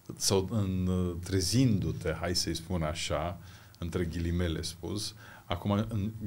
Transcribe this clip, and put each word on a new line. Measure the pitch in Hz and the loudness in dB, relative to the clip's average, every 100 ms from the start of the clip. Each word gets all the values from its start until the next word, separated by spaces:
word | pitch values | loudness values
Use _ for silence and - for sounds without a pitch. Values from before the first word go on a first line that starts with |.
| - - | -16 -4
sau | - 98 95 | 2 4 4
în, | 113 98 92 92 | 0 0 2 2
uh, | 90 90 87 | 2 2 -2
trezindu-te, | 87 95 87 117 131 95 80 80 - 78 | 0 0 2 4 6 4 2 -2 -2 -2
hai | 87 87 | 0 0
să-i | - 80 | 0 -4
spun | - 90 | -2 0
așa, | 78 78 - 73 82 87 - - - - | 0 -2 -2 0 0 -4 -12 -18 -20 -8
între | 87 90 85 | -4 0 0
ghilimele | 85 85 87 87 78 | 0 0 2 2 0
spus, | 82 - 90 101 - - - - - | -4 -6 -6 -4 -6 -8 -16 -20 -6
acum | 87 104 | -2 2
în-, | 101 110 110 101 - | 2 2 -2 -2 -4